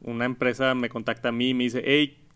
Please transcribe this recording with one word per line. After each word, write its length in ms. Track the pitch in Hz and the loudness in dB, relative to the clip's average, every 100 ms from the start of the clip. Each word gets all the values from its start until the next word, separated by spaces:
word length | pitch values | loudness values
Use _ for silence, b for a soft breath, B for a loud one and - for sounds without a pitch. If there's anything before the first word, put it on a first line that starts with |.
una 240 | - 117 | -8 -2
empresa 500 | 123 123 127 120 131 | -2 0 -2 2 0
me 140 | 127 120 | 0 -2
contacta 400 | 117 110 117 120 | -4 -4 -4 -2
a 40 | |
mí 180 | 117 127 | 0 0
y 40 | |
me 100 | 127 | 2
dice, 180 | 123 120 | 0 0
"Hey, 420 | - 143 147 - - | 2 4 2 -4 -20